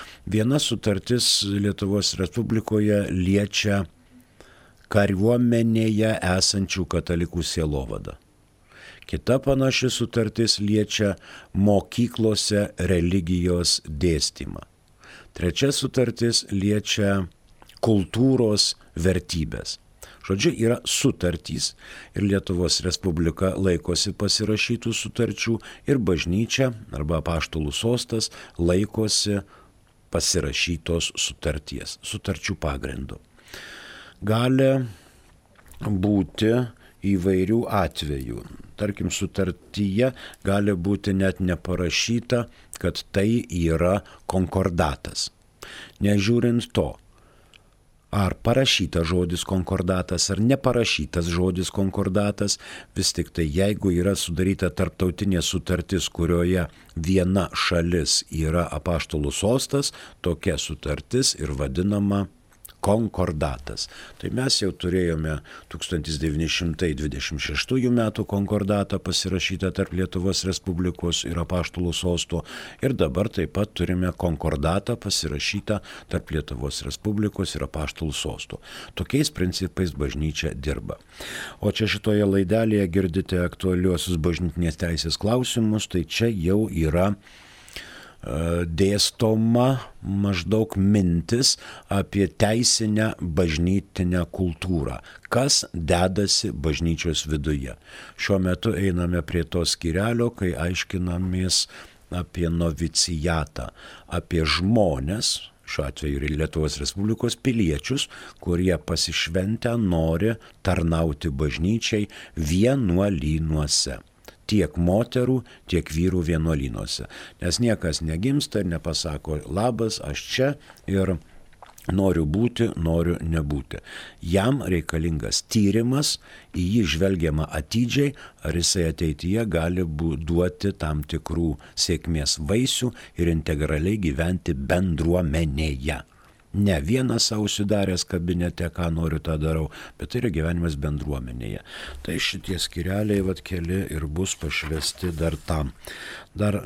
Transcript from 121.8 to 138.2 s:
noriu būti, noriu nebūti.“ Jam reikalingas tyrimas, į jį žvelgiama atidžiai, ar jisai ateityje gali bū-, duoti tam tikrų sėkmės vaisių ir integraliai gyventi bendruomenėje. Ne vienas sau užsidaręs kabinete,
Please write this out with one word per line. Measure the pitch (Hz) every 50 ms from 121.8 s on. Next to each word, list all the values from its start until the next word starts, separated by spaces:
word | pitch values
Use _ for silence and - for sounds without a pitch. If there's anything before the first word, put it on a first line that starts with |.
| - -
noriu | 87 98 98 95 87 82 80
būti, | 73 76 101 117 120 117 - 117 110 -
noriu | - 80 80 82 85 85 85 87 - -
nebūti.“ | 82 80 80 76 73 73 69 65 - - - - - - - - - - -
Jam | - 85 85 98 98 127 143 143 -
reikalingas | 92 92 85 80 - - 82 80 87 80 73 55 52 - - - -
tyrimas, | - 110 101 98 98 113 117 123 131 143 151 - - - - - - - - - -
į | 80 90 90 107
jį | 120 104
žvelgiama | 80 80 80 95 98 98 87 82 80 76 76 78 -
atidžiai, | - 80 76 - - 113 123 120 113 135 143 143 131 - - - - - -
ar | 80 80
jisai | 87 82 - - 98 85 80
ateityje | 76 - 87 80 73 - - 90 98 113 117
gali | 107 78 82 80 85 90 90 92
bū-, | 80 78 76 85 82 76 67
duoti | 80 78 85 85 90 90 90 - - 101 95
tam | - - 78 76 76 76
tikrų | - 82 78 - - 78 82 85 80 71 - - - -
sėkmės | - - - 87 78 - 85 82 78 71 - - -
vaisių | 78 73 98 117 127 131 - - 123 123 120 - - - -
ir | - 85 85 82
integraliai | 80 76 - 80 73 78 76 78 73 78 95 110
gyventi | 107 92 78 67 67 82 87 92 90 - - 147
bendruomenėje. | 67 67 67 85 90 95 92 82 71 78 82 85 90 90 78 69 80 85 78 67 69 80 78 71 65 65 76 76 - - _ _ _ - - _ _ _ _ -
Ne | 101 101 101 92 76
vienas | 69 80 117 131 131 120 113 113 -
sau | - 113 107 104
užsidaręs | 101 - - 101 98 107 101 98 95 90 87 -
kabinete, | - 95 87